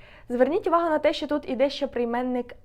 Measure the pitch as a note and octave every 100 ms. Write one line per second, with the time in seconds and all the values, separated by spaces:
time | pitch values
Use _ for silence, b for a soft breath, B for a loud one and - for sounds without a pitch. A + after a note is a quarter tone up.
0 | B B - A#3+ B3+ F4 F#4+ E4+ E4+ D4+
1 | D4+ D#4+ D4 D4 D4 A#3 C#4 C#4+ C#4 B3+
2 | A#3 A#3+ B3+ B3 A#3+ -